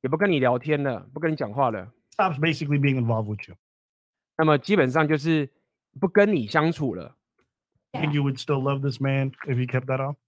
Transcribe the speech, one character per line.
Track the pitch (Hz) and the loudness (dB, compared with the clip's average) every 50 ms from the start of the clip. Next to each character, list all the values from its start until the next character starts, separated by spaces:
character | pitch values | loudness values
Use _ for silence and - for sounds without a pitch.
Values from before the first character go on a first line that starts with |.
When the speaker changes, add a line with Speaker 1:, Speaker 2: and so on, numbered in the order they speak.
Speaker 1:
也 | - 131 | -2 -2
不 | 139 160 | 0 2
跟 | 196 202 | 2 2
你 | 175 143 | 4 4
聊 | 127 123 123 123 | 4 4 2 2
天 | - 147 151 143 143 | 0 0 0 0 0
了， | 139 123 101 92 - 131 | -2 -2 -4 -8 -12 -10
不 | 143 | -4
跟 | 156 165 | -2 -2
你 | 156 | -2
讲 | 151 143 107 | -2 -4 -6
话 | 104 131 139 123 | -2 0 0 0
了。 | 110 101 90 110 _ _ _ _ - | 0 -2 -8 -10 _ _ _ _ -2
Speaker 2:
stops | - 196 185 156 131 | 0 0 0 0 0
basically | 151 165 156 - 160 143 147 143 | 0 0 0 0 -2 0 0 2
being | 135 143 135 131 | 2 2 2 0
involved | 117 113 117 110 110 104 | 0 0 0 -2 -2 -4
with | 104 101 - - | -6 -10 -10 -18
you。 | 92 _ _ _ _ _ _ _ _ _ _ _ _ _ _ _ _ - | -20 _ _ _ _ _ _ _ _ _ _ _ _ _ _ _ _ 0
Speaker 1:
那 | 160 | 2
么 | 156 151 139 | 2 2 2
基 | - - 208 | 2 2 2
本 | 190 147 131 | 4 4 2
上 | 123 160 156 147 | 2 0 2 2
就 | 156 147 | 0 0
是 | 135 165 160 156 143 135 _ _ _ _ _ _ _ _ _ 135 | 0 0 0 0 0 -4 _ _ _ _ _ _ _ _ _ -4
不 | 160 180 | -4 2
跟 | - 208 202 214 208 | 4 4 4 4 4
你 | 156 113 101 | 0 -2 0
相 | - 156 151 165 | 0 2 2 2
处 | 165 - 151 127 95 | 0 0 -4 -4 -4
了。 | 92 78 - - _ _ _ _ _ _ _ _ _ _ _ _ _ _ _ | -6 -10 -14 -18 _ _ _ _ _ _ _ _ _ _ _ _ _ _ _
Speaker 2:
Think | - 131 143 151 | -6 -4 -2 0
Speaker 3:
Yeah. | 147 | 0
Speaker 2:
you | 147 139 | 0 0
would | 139 131 - | 0 -2 -4
still | - - 147 135 | -4 -2 -2 0
love | 131 139 139 139 | 0 -2 -2 -2
this | 139 139 123 - | -2 -4 -4 -2
man | 135 135 135 135 135 135 - _ - 147 | -2 0 0 0 -2 -2 -6 _ -6 -4
if | 135 | -2
he | 120 127 123 | -2 -2 -2
kept | 127 127 131 | -2 -4 -2
that | 127 131 131 135 | -2 -4 -4 -4
up？ | 139 147 _ _ | -6 -8 _ _